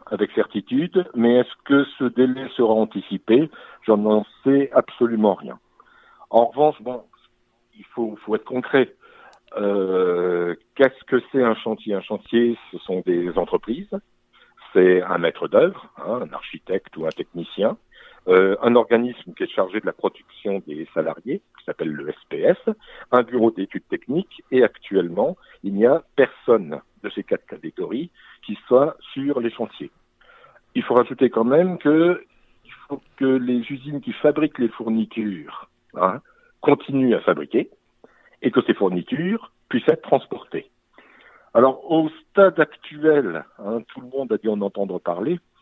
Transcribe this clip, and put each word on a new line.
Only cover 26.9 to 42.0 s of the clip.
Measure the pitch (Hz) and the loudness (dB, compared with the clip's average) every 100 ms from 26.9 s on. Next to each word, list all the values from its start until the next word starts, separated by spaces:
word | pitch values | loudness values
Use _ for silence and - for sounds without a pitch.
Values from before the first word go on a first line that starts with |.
| _ | _
de | 107 | -12
ces | - | -10
quatre | - 98 - | -6 -6 -6
catégories | - 80 - 82 110 175 _ - - - | -16 -14 -10 -8 -8 -10 _ -20 -20 -14
qui | 104 - | -14 0
soit | 123 147 - - | 2 2 -2 -12
sur | - 139 139 | -8 -4 -2
les | 117 | -4
chantiers. | - 110 - 69 - _ _ _ _ _ _ _ | -6 -10 -10 -16 -18 _ _ _ _ _ _ _
Il | - | -6
faut | - | 2
rajouter | 120 120 120 117 | 2 2 2 0
quand | 113 | 2
même | 117 143 185 175 | 2 2 2 0
que | 147 156 170 180 - _ _ _ | 2 4 4 0 -6 _ _ _
il | _ - - | _ -20 -14
faut | 139 - _ | -14 -14 _
que | 131 | 0
les | 131 123 123 117 | 0 0 -4 -4
usines | 139 135 143 | -10 -10 -10
qui | 123 | -10
fabriquent | - 151 147 151 - | 0 0 2 -2 -2
les | 120 | -4
fournitures, | - 113 113 107 - 104 90 71 - - _ _ | -4 -4 -2 -2 -4 -6 -8 -12 -18 -20 _ _
hein, | - 92 113 - _ _ _ | -2 0 -2 -10 _ _ _
continuent | 147 143 - 135 131 | 2 2 0 0 2
à | 104 | 2
fabriquer | - 87 73 117 - _ _ _ - _ _ _ | 2 -2 -2 -4 -4 _ _ _ -20 _ _ _
et | 135 | -2
que | 135 | 0
ces | - | 0
fournitures | - 98 90 85 - 175 226 - _ _ | 0 0 -2 -4 -4 -2 -4 -8 _ _
puissent | 123 - | -2 0
être | 160 | -2
transportées. | - 135 - - - - - _ _ _ _ _ _ _ _ | 0 -2 -2 -12 -10 -12 -12 _ _ _ _ _ _ _ _
Alors, | 113 135 - - | 4 4 2 -2
au | 160 | 0